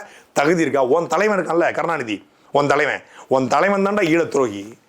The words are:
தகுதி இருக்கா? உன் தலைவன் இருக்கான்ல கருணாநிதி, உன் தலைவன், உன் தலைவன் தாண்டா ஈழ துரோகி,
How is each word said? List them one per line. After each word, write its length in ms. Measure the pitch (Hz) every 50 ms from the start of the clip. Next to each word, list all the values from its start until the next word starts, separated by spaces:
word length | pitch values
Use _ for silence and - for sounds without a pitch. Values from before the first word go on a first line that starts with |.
| - - - - - _
தகுதி 300 | - - 143 151 180 170
இருக்கா? 200 | 160 135 123 139
உன் 240 | 131 123 143 170 165
தலைவன் 320 | 143 156 170 202 214 208 185
இருக்கான்ல 340 | 160 165 160 170 165 131
கருணாநிதி, 560 | 110 143 151 165 170 147 127 110 104 92 - _ _ _ _ _
உன் 140 | - 139 143
தலைவன், 360 | 139 143 143 151 131 110 95 - - - - - -
உன் 200 | 131 131 131 120
தலைவன் 380 | 143 143 180 196 202 196 196
தாண்டா 140 | 196 208 214
ஈழ 280 | 196 160 156 170 160 135
துரோகி, 500 | - 139 131 113 101 101 98 110 120 - _